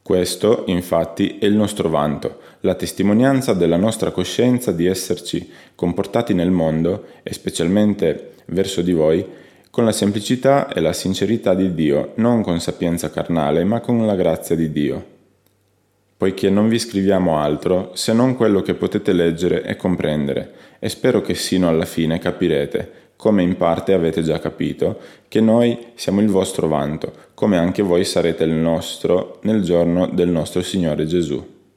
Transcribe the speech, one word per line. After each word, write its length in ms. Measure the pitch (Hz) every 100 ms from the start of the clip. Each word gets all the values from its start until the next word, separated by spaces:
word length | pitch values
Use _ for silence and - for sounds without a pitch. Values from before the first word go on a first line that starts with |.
Questo, 600 | - 92 90 - 104 123 -
infatti, 680 | 87 87 85 82 - 98 -
è 60 |
il 100 | 104
nostro 360 | 104 104 - 85
vanto, 480 | 76 76 73 - - - -
la 160 | 92 90
testimonianza 760 | 90 - 98 107 131 135 123
della 240 | 101 85 85
nostra 340 | 107 110 80
coscienza 640 | - 90 - 120 123 -
di 140 | 85 90
esserci 640 | 92 - 87 - - - - -
comportati 580 | - 87 85 - 113 117
nel 180 | 90 85
mondo, 540 | 92 80 78 82 104 - -
e 120 | -
specialmente 1000 | - - - 85 101 107 98 82 - - - -
verso 340 | 87 95 -
di 120 | 87
voi, 340 | 85 78 82 101 - - _ _
con 140 | -
la 80 | 113
semplicità 800 | 104 101 104 104 123 131 139 -
e 80 | -
la 140 | 80
sincerità 580 | - 92 95 98 110 -
di 220 | 92 95
Dio, 380 | 82 76 71 67
non 260 | - 113 120
con 160 | 90 85
sapienza 520 | 85 - 87 85 78
carnale, 540 | - - 82 71 78
ma 160 | 92 117
con 260 | - 117 110
la 80 |
grazia 420 | 98 85 80 - 82
di 160 | 80
Dio. 440 | 73 71 67 - - _ _ _ _ _ _ _ _ _ _
Poiché 320 | 95 95 98
non 160 | 98 110
vi 140 | 113
scriviamo 580 | - 101 98 95 90 78
altro 540 | 76 76 - 110 -
se 180 | - -
non 220 | 113 127
quello 260 | 127 110 98
che 140 | -
potete 380 | 90 95 104 -
leggere 500 | 90 85 82 87 85
e 140 | - 98
comprendere, 760 | 95 87 82 76 69 67 - - - _
e 80 | 113
spero 320 | - 131 117
che 140 | 87
sino 340 | 87 - 92 90
alla 160 | 80
fine 340 | 82 - 80 80
capirete, 720 | - - 90 73 71 - - - _
come 300 | _ - 101
in 120 | 87 92
parte 360 | 87 82 -
avete 320 | 95 82 80
già 160 | 80 78
capito, 580 | - - 73 71 87 113 - - _
che 120 | 107
noi 380 | 110 113 120 117 -
siamo 260 | - - 98
il 60 | 107
vostro 400 | 95 95 - 82
vanto, 460 | 76 73 78 - - -
come 220 | - 107 92
anche 260 | 85 92
voi 220 | 101 87
sarete 380 | 95 92 85 85
il 80 | 80
nostro 880 | 80 82 82 - - 95 90 92 -
nel 200 | 104 110
giorno 460 | 85 85 85 87 92
del 200 | 90 87
nostro 320 | 85 78 90
Signore 440 | 87 98 82 76 78
Gesù. 480 | 87 80 69 - - _